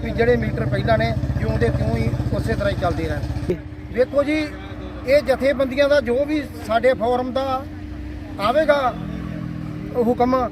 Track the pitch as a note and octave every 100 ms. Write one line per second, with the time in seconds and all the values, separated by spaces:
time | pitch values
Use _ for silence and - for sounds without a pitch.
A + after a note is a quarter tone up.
0 | - - A#3 A#3+ G#3+ - - G3 G3 A3
1 | F3 E3 - - A3 A3 A3+ A3 A3 A#3
2 | A3+ - - - A3 A3 G3+ F#3+ F3+ E3
3 | D#3+ D3 - - - E3 - - - F#3+
4 | B3+ C#4 C#4+ D#4 D4+ - - - - -
5 | B3 C#4+ C4+ B3 C4 C4+ C4 C4 C#4+ D4
6 | A#3 A#3+ C#4+ D4+ C4 - - A3+ B3 B3+
7 | A#3 B3 B3+ B3+ C4+ C4 C#4 - - -
8 | - - - - G3+ C#4 D#4 C#4+ B3+ G3+
9 | - - - - - - - - - B3
10 | A3+ A#3+ B3 C4 A#3+